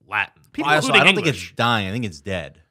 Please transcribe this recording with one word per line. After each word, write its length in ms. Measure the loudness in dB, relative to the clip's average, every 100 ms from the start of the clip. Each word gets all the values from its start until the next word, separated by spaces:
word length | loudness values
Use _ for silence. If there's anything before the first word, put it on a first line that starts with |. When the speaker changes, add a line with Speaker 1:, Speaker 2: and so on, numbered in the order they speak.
| _
Speaker 1:
Latin, 340 | -4 -4 _ _
Speaker 2:
People 180 | -6 0
Speaker 3:
I 60 | 2
also, 120 | 4
Speaker 1:
including 120 | 4
Speaker 3:
I 40 | 4
don't 100 | 2
think 120 | 0
Speaker 1:
English. 200 | -4 -6
Speaker 3:
it's 60 | -2
dying. 320 | 0 0 -2
I 40 |
think 140 | -6 -8
it's 160 | -10
dead. 380 | -8 -8 -8 -16 _